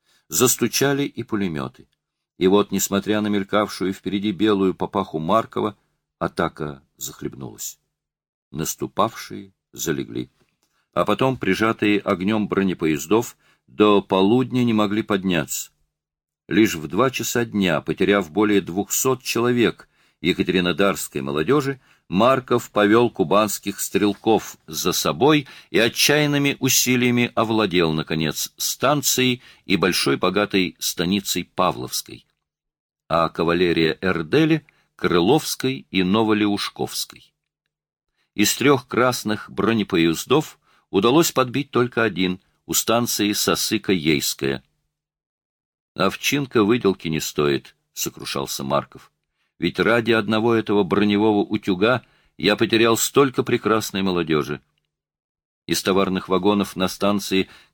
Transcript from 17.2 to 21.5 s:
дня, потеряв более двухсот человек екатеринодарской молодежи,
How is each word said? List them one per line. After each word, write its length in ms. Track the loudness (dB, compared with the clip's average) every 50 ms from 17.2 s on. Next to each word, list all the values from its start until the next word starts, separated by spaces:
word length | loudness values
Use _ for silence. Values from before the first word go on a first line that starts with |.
| -6 -4 -4 -4 -4
дня, 340 | -2 -2 0 0 2 0 0
потеряв 500 | -2 -4 -4 -2 2 2 2 2 0 -2
более 300 | 0 0 2 4 4 2
двухсот 640 | 0 0 -4 -6 -4 -4 -4 -2 -2 -2 -2 -2 -4
человек 640 | -6 -4 0 0 2 2 2 2 2 0 -2 -12 _ _ _ _ _ _ _
екатеринодарской 1000 | -2 -2 0 0 0 0 0 0 0 0 0 0 0 0 0 -2 -6 -8 -8 -8 -6
молодежи, 580 | -4 -4 -2 0 0